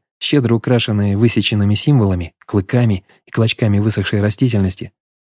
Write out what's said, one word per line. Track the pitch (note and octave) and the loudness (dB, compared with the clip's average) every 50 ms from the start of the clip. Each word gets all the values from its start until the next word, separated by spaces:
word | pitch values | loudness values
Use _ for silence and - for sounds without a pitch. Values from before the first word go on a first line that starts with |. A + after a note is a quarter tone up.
| _ _ _ _ | _ _ _ _
щедро | - - D3+ D3 A#2+ A2+ A#2 | -4 -2 0 0 2 2 0
украшенные | A2+ - - B2 A#2 - - G#2+ G#2 G2+ G2+ G2 | 0 0 0 0 0 0 0 -2 0 0 0 0
высеченными | G2+ A#2 A#2 - A2+ G2 - A2 G#2 G2+ G2+ G#2 | 2 2 2 2 0 -2 0 0 0 0 2 0
символами, | G#2 - D3+ D3 C3 G#2+ G2 F#2 F2+ F2 E2 - _ _ | 0 2 2 2 2 2 2 0 -2 -6 -8 -14 _ _
клыками | - - G2+ F#2 - - B2 A#2+ A2+ G2+ F#2 - _ _ _ _ | -4 -2 -2 -2 0 0 0 2 2 0 -2 -6 _ _ _ _
и | _ | _
клочками | - - A2 A2+ - - A#2 G#2+ G2+ G2+ | -2 0 0 0 0 0 0 2 2 2
высохшей | G#2 A2 - G#2+ F#2+ - - G#2 | 2 0 0 -2 -2 -2 -2 0
растительности, | G2+ A2 - - C3+ B2+ A2+ G2+ F#2+ F#2+ F#2 - - - - _ _ _ _ _ | 0 -2 0 0 0 0 2 0 0 -2 -2 -6 -10 -14 -16 _ _ _ _ _